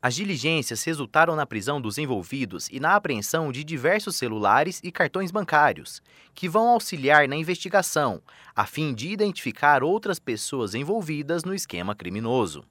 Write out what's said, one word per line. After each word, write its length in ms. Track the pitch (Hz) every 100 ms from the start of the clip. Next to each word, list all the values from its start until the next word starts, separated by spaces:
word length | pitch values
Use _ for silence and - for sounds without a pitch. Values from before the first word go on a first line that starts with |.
As 120 | 127 123
diligências 680 | 202 180 139 165 - 113
resultaram 520 | - 160 127 156 170 156
na 100 | 143
prisão 340 | 113 101 147
dos 200 | 113 107
envolvidos 680 | 147 117 85 139 120 90 -
e 80 | 131
na 160 | 151 202
apreensão 560 | 202 120 101 160 156
de 120 | 127
diversos 520 | 151 160 123 208 208 175
celulares 640 | 123 110 101 113 165 180
e 80 | 180
cartões 380 | - 156 185 190
bancários, 720 | 196 185 151 147 98 - - _ _ _
que 160 | - 180
vão 200 | 180 233
auxiliar 580 | 240 - 170 135 151 143
na 80 | 143
investigação, 840 | 160 180 190 196 175 - 143 104 _ - - -
a 100 | 101
fim 300 | - 156 120
de 160 | 139
identificar 720 | 208 208 180 - 107 147 143
outras 340 | 139 190 - 92
pessoas 560 | - 110 - 135 107
envolvidas 720 | 107 143 220 165 151 143 170
no 100 | 170
esquema 400 | 196 - 87 92
criminoso. 680 | 104 87 98 113 127 101 73 -